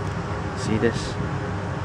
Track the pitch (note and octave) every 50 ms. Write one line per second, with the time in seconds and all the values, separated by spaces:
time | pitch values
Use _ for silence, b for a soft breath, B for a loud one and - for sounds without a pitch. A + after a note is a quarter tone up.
0 | - - - - - - - - - - - - - - A2 A2 A#2+ A#2 - -
1 | - - - - - - - - - - - - - - - - -